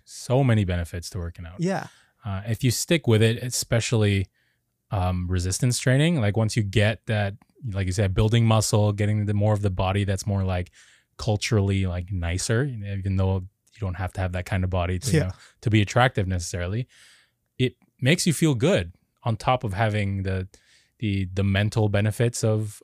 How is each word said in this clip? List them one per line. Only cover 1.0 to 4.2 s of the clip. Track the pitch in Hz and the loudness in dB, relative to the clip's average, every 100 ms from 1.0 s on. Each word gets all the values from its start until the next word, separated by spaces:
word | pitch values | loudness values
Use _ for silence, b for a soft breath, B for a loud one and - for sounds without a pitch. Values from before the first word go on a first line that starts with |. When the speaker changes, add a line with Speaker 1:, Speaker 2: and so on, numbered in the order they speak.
| - | -10
Speaker 1:
to | 98 | -10
working | 85 - 85 | -10 -10 -16
out. | 87 | -6
Speaker 2:
Yeah. | 175 185 - b b _ 104 | -4 -4 -8 b b _ -8
Speaker 1:
Uh, | 95 107 | -8 -6
if | 110 | -2
you | 127 | 0
stick | - - 170 120 | -2 0 0 4
with | 107 | 4
it, | 113 117 | 4 0
especially, | 123 - - 117 - 113 104 98 | -4 -6 -2 -2 0 2 2 2